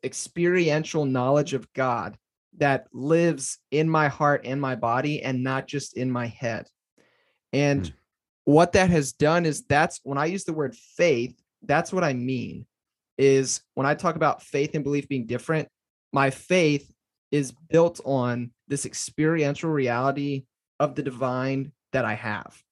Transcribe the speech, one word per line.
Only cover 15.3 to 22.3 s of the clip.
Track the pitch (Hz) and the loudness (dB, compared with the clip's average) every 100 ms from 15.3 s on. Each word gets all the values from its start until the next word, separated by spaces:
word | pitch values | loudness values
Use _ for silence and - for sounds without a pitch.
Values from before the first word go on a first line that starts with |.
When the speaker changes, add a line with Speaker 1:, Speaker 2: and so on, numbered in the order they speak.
| 120 - 160 143 _ _ _ _ | -6 -2 -4 -4 _ _ _ _
Speaker 1:
my | 143 135 | 0 0
faith | 135 - 185 160 143 - _ _ _ _ | 0 0 2 4 2 -4 _ _ _ _
is | 143 131 | -2 -2
built | - - 160 170 - | -10 0 4 4 0
on | - 135 123 120 120 _ _ | -2 0 0 -2 -6 _ _
this | 135 - | -8 -6
experiential | - - - 156 165 143 143 165 | -8 -10 -2 0 2 0 -2 -2
reality | 151 127 117 135 139 143 135 135 _ _ _ | 0 0 0 0 -2 -4 -6 -8 _ _ _
of | 147 | -4
the | 135 | -2
divine | 135 120 131 127 135 135 135 _ _ | -8 -4 -4 -2 -2 -4 -6 _ _
that | 135 | -4
I | 113 | -2
have | 107 117 | -4 -6